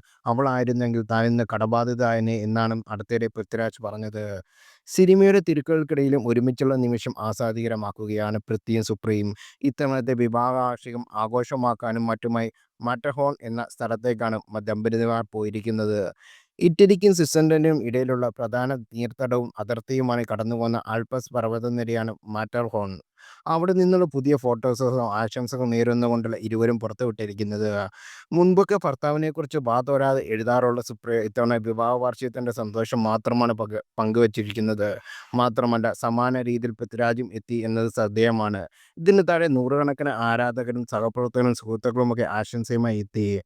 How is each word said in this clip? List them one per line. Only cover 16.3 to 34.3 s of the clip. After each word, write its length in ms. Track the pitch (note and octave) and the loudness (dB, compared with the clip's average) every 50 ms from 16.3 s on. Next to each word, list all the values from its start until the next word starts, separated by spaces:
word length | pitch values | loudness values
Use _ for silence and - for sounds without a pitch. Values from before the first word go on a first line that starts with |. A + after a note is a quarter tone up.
| - - _ _ _ - | -20 -20 _ _ _ 2
ഇറ്റലിക്കും 540 | - F3 D#3+ - G3+ F#3+ G#3 F3 G3+ G3+ F#3 | 2 4 6 8 8 8 8 6 6 4 6
സ്വിറ്റ്സർലൻഡിനും 640 | F3 D#3 - - D#3+ D#3 D#3 D#3+ D#3 D#3 D#3+ D#3 C#3 | 4 2 2 2 4 4 6 4 4 4 4 2 2
ഇടയിലുള്ള 440 | G#2+ A#2+ A#2+ B2+ C3 B2+ B2+ B2 B2 A#2 | 0 0 0 0 0 0 0 0 0 -2
പ്രധാന 460 | - - A#2+ G#2+ A#2 B2 B2+ C3 C#3 B2 A2 | -2 -4 -6 -4 -2 -2 -2 -2 -4 -6 -8
നീർത്തടവും 640 | - A#2 A#2 A#2+ A2 A#2 - C3 B2 B2 B2 A#2+ - - - | -10 -8 -6 -6 -6 -4 -4 -2 0 0 0 -2 -4 -6 -8
അതിർത്തിയുമായി 680 | G#2+ G#2+ A#2 A2+ - - C3 C3 B2+ B2 A#2+ A#2+ A#2 | -6 -6 -6 -6 -4 -4 -2 0 0 0 0 0 -2
കടന്നുപോകുന്ന 540 | - A#2 G#2 A2 A2+ A#2+ A#2 A#2 A#2 A2+ A#2 - | -2 -4 -4 -2 -2 -2 0 0 0 0 -2 -2
ആൽപ്സ് 460 | G#2 A2 A#2 A2+ - C3 B2+ - - B2+ | -4 -4 -4 -4 -4 -6 -6 -6 -4 -4
പർവ്വതനിരയാണ് 800 | A#2+ A2+ A2 A2+ A2+ A#2+ A#2+ A#2+ A#2+ A#2 A#2 A#2 A2+ A2+ A2+ G#2+ - - | -2 -2 -2 -2 -2 -2 -2 -2 -2 -2 -2 -2 -2 -2 -4 -6 -10 -10
മാറ്റർഹോൺ. 680 | G#2+ G#2+ G#2+ A2 G#2 - A#2+ A#2+ A2 - G#2+ G2+ G2 F#2+ D#2 - _ _ _ - - - - - | -8 -6 -6 -6 -4 -4 -4 -4 -2 -2 -4 -4 -4 -8 -10 -14 _ _ _ -20 -20 -20 -10 -4
അവിടെ 260 | D#3 D#3+ E3 F3 F#3 F#3 | -2 -2 0 2 2 4
നിന്നുള്ള 320 | F#3 F3+ F3+ F#3 F3+ F3+ | 4 4 6 6 4 4
പുതിയ 280 | D3 - C#3 C3 C#3+ D3 | 2 0 0 2 2 2
ഫോട്ടോസും 640 | C3 B2+ B2 A#2+ A2+ B2 B2+ A#2+ A2+ C3 B2 B2+ B2+ A#2+ A2 G2+ | 2 2 0 0 0 0 0 0 0 0 0 0 0 -2 -2 -2
ആശംസകൾ 520 | G#2+ A2+ G#2+ - B2+ B2 A#2 C3 B2+ B2+ | -2 -2 -2 -4 -6 -8 -6 -4 -4 -2
നേരുന്നുകൊണ്ടുള്ള 720 | A#2+ A#2 A#2 A#2 A#2+ A#2+ A#2+ A#2+ A#2 A#2 A#2 A2+ A2+ A2+ | 0 2 2 2 2 2 2 2 2 2 0 -2 -4 -6
ഇരുവരും 400 | F2 A2 G#2+ A2+ A2+ A2+ A2+ A#2 A2 | -6 -6 -2 0 2 2 2 2 0
പുറത്തുവിട്ടിരിക്കുന്നത്. 920 | A2+ G#2+ G#2 - B2+ A#2 G#2+ A2+ G#2+ G#2 G2+ G#2 G#2+ G#2 G#2+ G#2 G#2+ G#2+ G#2 G2+ G2 - - - - - - - - - | -2 -6 -6 -4 -4 -4 -4 -4 -6 -6 -6 -4 -4 -4 -2 -2 -2 -2 -2 -2 -4 -6 -8 -14 -20 -20 -20 -18 -8 0
മുൻപൊക്കെ 460 | D3+ E3+ F3 F#3 F3+ F#3+ G3 - G3+ | 2 4 6 6 6 4 4 2 2
ഭർത്താവിനെക്കുറിച്ച് 840 | F#3+ - D3+ C3+ - - D3 D3+ D3+ D#3 D#3 D3 - D3 C3+ - D3+ B2+ | 0 0 -2 -4 -2 -2 -2 0 0 -2 -4 -4 -6 -6 -6 -4 -4 0
വാ 140 | A#2 A#2 B2+ | 0 0 0
തോരാതെ 400 | B2 C#3 C#3 C3+ C#3 C3+ C3+ C3+ E2 | 2 2 2 2 2 2 2 0 0
എഴുതാറുള്ള 560 | D2+ A2 A2 A2 A#2+ A#2+ B2+ B2 A#2+ A#2+ A#2+ | -2 -4 -2 0 2 2 4 4 2 2 0
സുപ്രിയ 380 | A#2 - A2+ - - A#2+ A#2 A#2 | -4 -8 -10 -10 -4 -2 -2 0
ഇത്തവണ 380 | G#2+ A2 - B2 A#2+ A#2 A#2+ | -2 -2 -2 0 2 2 2
വിവാഹ 360 | A2+ A2 A2+ A2 A2+ A#2 A#2+ B2 | 0 0 -2 -2 0 0 0 0
വാർഷികത്തിൻ്റെ 540 | B2 B2+ B2 A#2 - C3 B2 A2+ B2+ B2 A#2+ | 0 0 -2 -4 -4 -6 -8 -6 -6 -6 -4
സന്തോഷം 500 | A2 A#2+ A2+ G#2+ G#2+ A2+ A#2 - C3 A#2+ A2 | -4 -4 -6 -4 -4 -4 -2 -2 0 0 0
മാത്രമാണ് 500 | A2 A2 A2+ - A#2+ A#2+ A#2+ A#2+ A#2 A2 | 2 0 0 0 0 2 2 2 2 0
പങ്ക്-, 300 | A2+ A2 G#2 G#2+ - - _ _ | -2 -4 -6 -8 -10 -10 _ _
പങ്കുവച്ചിരിക്കുന്നത്. 920 | - A2 A2 A2 A#2+ A#2 G#2+ | -2 -2 2 4 4 4 4